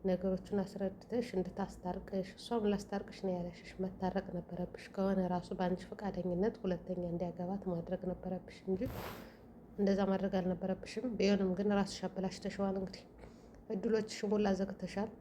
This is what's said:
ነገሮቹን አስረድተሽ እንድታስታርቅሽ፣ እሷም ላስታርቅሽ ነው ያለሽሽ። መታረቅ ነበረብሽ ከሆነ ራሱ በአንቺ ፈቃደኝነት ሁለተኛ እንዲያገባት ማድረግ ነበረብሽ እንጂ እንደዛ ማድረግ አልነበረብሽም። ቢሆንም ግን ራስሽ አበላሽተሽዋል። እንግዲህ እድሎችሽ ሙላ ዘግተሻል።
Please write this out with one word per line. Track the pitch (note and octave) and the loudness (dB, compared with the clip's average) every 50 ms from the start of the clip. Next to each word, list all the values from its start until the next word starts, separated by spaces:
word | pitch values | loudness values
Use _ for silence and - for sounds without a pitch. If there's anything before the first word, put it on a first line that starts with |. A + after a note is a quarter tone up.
| - | 4
ነገሮቹን | F#3+ F#3 F3+ F#3 F#3+ F#3 F3+ - - G#3 G3+ | 2 2 2 2 2 0 0 -2 0 0 0
አስረድተሽ | F#3+ F#3+ - G3 G3 F#3+ F#3+ - - - G#3+ B3 A#3 - | 0 0 -2 -2 -2 -2 -2 -4 -10 -4 -2 -2 -2 0
እንድታስታርቅሽ፣ | - F#3 F3+ F#3 - - G3 F#3 - - - F3+ F3+ F#3+ - - - F#3+ F#3 - | 0 -2 -2 -2 -2 -4 -4 -4 -4 -6 -4 -4 -4 -4 -4 -4 -2 -2 -2 -2
እሷም | - - - - A#3+ A#3 G#3 | -6 -14 -6 -2 0 2 4
ላስታርቅሽ | G#3 G3+ G3 G3+ - - G3+ G3+ - - - | 4 2 2 0 -4 -4 -6 -6 -6 -12 -4
ነው | - F#3+ F3+ | -2 -2 0
ያለሽሽ። | F3+ F3 F3 E3+ - - - - - | 0 -2 -4 -6 -10 -16 -16 -6 -4
መታረቅ | F#3+ F#3 F#3 - F#3+ F#3 F#3 G3 F#3 - | -4 -4 -2 0 -2 0 0 0 -4 -2
ነበረብሽ | - F3 E3+ - F3 F3+ F3+ - - - - - | -6 -6 -6 -6 -4 -4 -4 -4 -6 -12 -14 -10
ከሆነ | - - F#3+ G3 G3 F#3+ F#3 F3+ | -2 0 2 4 4 4 4 2
ራሱ | F3+ F3+ F3 - G3 | 2 0 0 -2 -2
በአንቺ | F3+ F#3+ F3+ F#3 F3+ - | 0 2 2 2 0 -2
ፈቃደኝነት | - - - - G3 F3+ F3+ F3 F#3 F3 F3 F#3+ A3+ A#3 - | -8 -10 -6 -4 -4 -2 0 0 0 2 4 4 2 2 0
ሁለተኛ | - G3 F3+ F3 - - F#3 F3 F3 | 0 0 0 0 -2 -4 -4 -2 -2
እንዲያገባት | F3 E3+ F3 F3+ F3 E3 - F3+ F3 G3 G3+ G3 F#3+ | -2 0 0 -2 -2 -2 -4 -4 -2 -2 -2 0 0
ማድረግ | F3 E3+ E3+ - F#3 F3+ - F3+ | 0 0 0 -2 -4 -2 0 -2
ነበረብሽ | F3+ - - F3+ F#3 F3+ - - - - - | -4 -2 -4 -4 -4 -4 -6 -10 -16 -10 -2
እንጂ | - F#3+ F#3 A#3 C4 - - - - - - - - - - - - - - - - - | 0 0 2 2 -2 -2 -4 -6 -8 -8 -10 -12 -16 -18 -20 -20 -20 -20 -20 -20 -18 -2
እንደዛ | - G3+ G3 G3 F#3+ G3+ F#3+ | 2 4 4 6 6 4 4
ማድረግ | F#3+ F#3+ F#3+ G3 - | 4 4 2 2 2
አልነበረብሽም። | F3+ F3+ F3+ F#3 E3+ - F#3 F#3+ - - - - G#3+ A#3 B3+ | 2 2 2 0 0 0 -2 -2 -2 -4 -8 -6 -4 -2 -2
ቢሆንም | A3 F#3 G3+ G3 G3+ G3 G3 F#3 F3+ | 2 4 6 6 6 6 6 4 2
ግን | F3 G3+ G#3 G#3 | 2 2 4 4
ራስሽ | G3+ G3 G3 - - - | 4 4 2 0 -4 -4
አበላሽተሽዋል። | F#3 F#3 - F#3 F#3+ F#3 - - G3 F#3+ - G3+ G3 F#3+ G3 | -4 -2 0 -2 -2 -2 -2 -6 -6 -2 0 0 0 2 0
እንግዲህ | F#3+ F#3 - - - - - - - - - - - - - - - - | -2 -4 -6 -10 -16 -18 -18 -18 -18 -18 -18 -20 -20 -20 -20 -20 -8 -4
እድሎችሽ | A3+ G3 F#3 A#3 A3 A3 G#3 G#3+ - - - | -4 0 2 4 4 4 2 0 -4 -4 0
ሙላ | G3+ G#3 G#3 G#3 G3+ F#3+ | 2 4 4 6 4 4
ዘግተሻል። | F#3 G3 G3 F#3+ - - F3+ - G3 G3+ A3+ - - | 4 2 -2 -2 -6 -8 -6 -2 -2 -2 -4 -4 -12